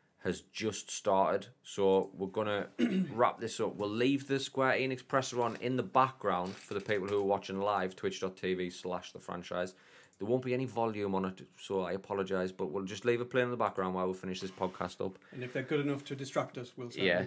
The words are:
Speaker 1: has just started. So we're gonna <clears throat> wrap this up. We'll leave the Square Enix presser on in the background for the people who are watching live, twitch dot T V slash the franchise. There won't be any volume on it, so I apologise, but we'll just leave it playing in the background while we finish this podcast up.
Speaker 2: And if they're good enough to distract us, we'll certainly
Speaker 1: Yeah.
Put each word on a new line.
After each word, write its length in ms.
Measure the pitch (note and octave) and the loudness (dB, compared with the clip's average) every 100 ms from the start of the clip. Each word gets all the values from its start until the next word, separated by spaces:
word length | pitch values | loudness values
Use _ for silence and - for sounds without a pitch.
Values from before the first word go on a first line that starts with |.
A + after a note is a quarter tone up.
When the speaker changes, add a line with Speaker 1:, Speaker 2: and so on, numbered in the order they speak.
| _ _ | _ _
Speaker 1:
has 240 | F#2+ E2+ - | -4 -4 -6
just 380 | - A2 G2 - | -4 -4 -4 -6
started. 560 | - G#2 F#2+ E2+ G2 - - | -2 4 6 6 2 -2 -16
So 460 | - - G2 F#2+ F#2 | -8 2 6 6 4
we're 120 | - F#2+ | -2 -4
gonna 400 | G#2+ G#2+ G2+ - - | -2 0 0 -2 0
<clears throat> 340 | - - D#3+ | 2 2 0
wrap 280 | A2 A#2 - | 4 4 4
this 180 | A2+ - | -4 -2
up. 160 | G#2 - | -2 -2
We'll 120 | G#2 | -2
leave 400 | A2 C3 C#3 C3+ | 2 2 2 0
the 100 | C3+ | -2
Square 400 | C3+ C#3 C3 A2 | -2 0 2 2
Enix 280 | C3 B2+ - | 0 -4 0
presser 340 | C3+ B2+ A#2+ | 0 2 0
on 140 | A#2 G#2+ | 0 0
in 200 | B2 B2+ | -2 0
the 60 | |
background 720 | F#2+ B2+ C3 - G2+ F2+ F#2 | 2 4 4 2 0 2 0
for 200 | - - | -6 -8
the 60 | G2+ | -6
people 280 | G2 G#2 G2 | 0 0 2
who 100 | G2+ | 2
are 40 | |
watching 340 | G2 G2 F#2+ F#2+ | 2 2 0 -2
live, 360 | G2+ G2 F#2 - | 0 2 0 -2
twitch 240 | G2 F#2 | -4 -2
dot 160 | F#2+ F#2 | -4 -2
T 180 | F#2 | -2
V 160 | F2+ F2+ | 0 -2
slash 420 | - F#2 F2+ - | -6 -6 -6 -6
the 60 | - | -14
franchise. 560 | - F2+ - F2 F#2 - - - - - | -8 -8 -4 -4 -4 -6 -20 -20 -20 -8
There 100 | G#2 | 0
won't 160 | B2+ | 0
be 80 | B2+ | 0
any 140 | B2 B2+ | -2 -2
volume 480 | G#2+ A2+ G#2 G2+ | 0 0 0 0
on 100 | F#2+ | 0
it, 160 | F#2+ F#2 - - | 0 -4 -14 -14
so 220 | - F#2+ | -4 -2
I 120 | F2+ | 0
apologise, 600 | F#2+ F#2+ G2 F#2+ F#2+ F#2 | -4 -2 -2 0 0 0
but 140 | F#2 F2+ | -2 -4
we'll 180 | G2 | -4
just 220 | F#2+ G#2 A#2+ | -4 -2 0
leave 160 | A#2+ | 2
it 80 | B2 | 2
playing 160 | B2+ B2 | 0 2
in 40 | |
the 40 | A#2 | 0
background 380 | G#2 G2 F#2 | 0 0 0
while 120 | F#2 F#2 | 0 0
we 60 | |
finish 260 | F#2 F#2+ F2+ | -2 -6 -6
this 80 | F#2+ | -6
podcast 520 | - F#2 - F2+ - | -4 -4 -2 -6 -4
up. 160 | F#2+ - - | -8 -8 -14
Speaker 2:
And 100 | B2+ | -10
if 120 | B2 | -6
they're 80 | C3+ | -6
good 180 | C3 D3+ | -2 0
enough 240 | C#3+ C#3+ | 0 -2
to 100 | C#3+ | -6
distract 440 | C#3 C3+ D3 C#3 C3 | -8 -4 -2 -4 -6
us, 140 | A#2+ - | -12 -10
we'll 140 | A#2+ | -10
certainly 180 | E2+ F#2+ | 0 4
Speaker 1:
Yeah. 160 | F2 | 4